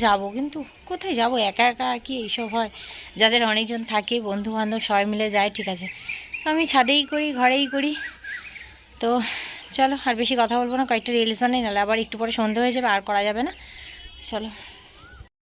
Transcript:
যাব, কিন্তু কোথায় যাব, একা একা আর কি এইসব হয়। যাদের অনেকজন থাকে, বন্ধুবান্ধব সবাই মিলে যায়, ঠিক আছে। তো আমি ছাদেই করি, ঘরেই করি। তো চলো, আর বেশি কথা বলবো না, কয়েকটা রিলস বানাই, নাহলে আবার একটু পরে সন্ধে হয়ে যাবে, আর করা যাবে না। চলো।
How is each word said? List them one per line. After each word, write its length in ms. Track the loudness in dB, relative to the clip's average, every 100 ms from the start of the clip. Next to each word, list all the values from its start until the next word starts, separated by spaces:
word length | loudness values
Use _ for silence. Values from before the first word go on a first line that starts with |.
যাব, 180 | 2 2 0 -4
কিন্তু 200 | -6 -6 -12 -14 -10
কোথায় 240 | -8 -4 0
যাব, 120 | 2 2 0
একা 140 | 2 2
একা 140 | 2 -4
আর 60 | -4 -6
কি 80 | -8 -6
এইসব 220 | -6 -4 -2
হয়। 140 | -2 -6 -18 -16 -10 2
যাদের 200 | 4 6 4
অনেকজন 300 | 2 0 -4 -2
থাকে, 220 | -2 0 -2 -2
বন্ধুবান্ধব 520 | -4 -2 -2 -2 -2 2
সবাই 180 | 2 2
মিলে 140 | 2 2 2
যায়, 140 | 2 0
ঠিক 100 | -6
আছে। 140 | -6 -8 -12 -10 -10 -10 -6
তো 40 | 0
আমি 100 | 0 4
ছাদেই 300 | 4 4 4 2
করি, 160 | -2 -2 2
ঘরেই 260 | 4 4 2
করি। 180 | 0 -2 -2 -8 -12 -12 -12 -12 -16 -20 -20 -20 -4
তো 80 | 0 2 0 -4 -10 -14 -8 2
চলো, 180 | 2 2 0
আর 60 | 0
বেশি 140 | 2 2
কথা 140 | 2 2
বলবো 140 | 0 0
না, 60 | 2
কয়েকটা 220 | 0 2 2
রিলস 220 | 2 2
বানাই, 180 | 2 2 2
নাহলে 140 | 2 2
আবার 120 | 0 0
একটু 100 | -4
পরে 100 | -4 0
সন্ধে 200 | 0 2
হয়ে 100 | 2 2
যাবে, 120 | 2 0
আর 60 | 2
করা 120 | 0 2
যাবে 140 | 0 -2
না। 40 | -4 -18 -18 -18 -18 -18 -18 -8
চলো। 200 | -8 -8 -12 -18 -20 -20 -20 -20 -20 -20 _ _